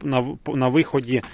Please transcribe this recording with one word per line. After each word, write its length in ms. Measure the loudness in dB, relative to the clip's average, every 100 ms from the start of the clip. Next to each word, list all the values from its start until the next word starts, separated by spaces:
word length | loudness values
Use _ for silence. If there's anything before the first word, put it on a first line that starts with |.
на 180 | -2 0
в-, 180 | 0 -6 -6
на 220 | 0 2
виході 540 | 4 2 0 0 -2 -2